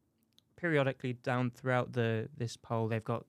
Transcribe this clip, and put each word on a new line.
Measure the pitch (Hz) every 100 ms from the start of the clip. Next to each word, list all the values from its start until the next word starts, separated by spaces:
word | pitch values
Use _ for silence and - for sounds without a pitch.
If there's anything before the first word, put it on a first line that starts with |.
| _ _ _ _ _ -
periodically | 170 151 135 127 127
down | 123 - 123 123
throughout | 120 131 127 -
the, | 123 117 113 113 -
this | 117 -
pole, | - 117 110
they've | 113
got | - 117